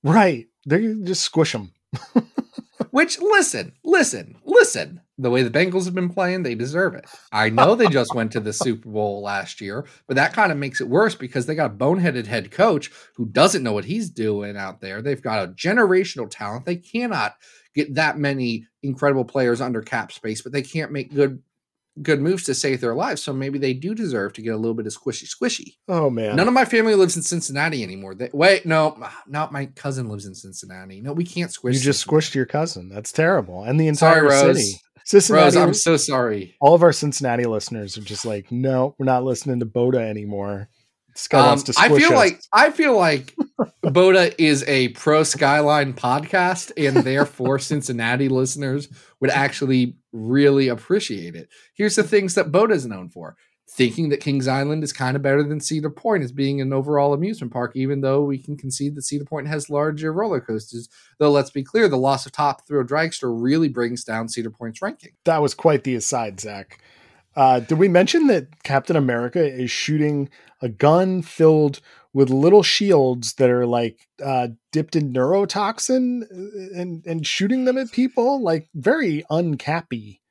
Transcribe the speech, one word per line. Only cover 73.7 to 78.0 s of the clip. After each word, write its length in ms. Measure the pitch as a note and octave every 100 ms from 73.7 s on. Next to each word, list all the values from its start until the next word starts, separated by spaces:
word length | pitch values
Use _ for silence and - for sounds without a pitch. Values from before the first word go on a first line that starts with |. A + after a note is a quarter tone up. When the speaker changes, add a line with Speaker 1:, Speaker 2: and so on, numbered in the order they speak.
| A#2+ A#2 - _ _
Speaker 1:
uh, 240 | C#3 C3 A#2+ A2+ _
dipped 240 | D#3 D#3 E3
in 160 | D3
neurotoxin, 1120 | B2+ B2+ G3 G3+ G3 G3+ A3+ - B3+ B3 B3
uh, 560 | A3 F3+ G3 G#3 F#3+ F3+
and, 240 | F3+ E3 E3+
and 220 | E3 D3
shooting 380 | - G3 B3+ B3+
them 120 | B3+
at 140 | B3+
people? 500 | -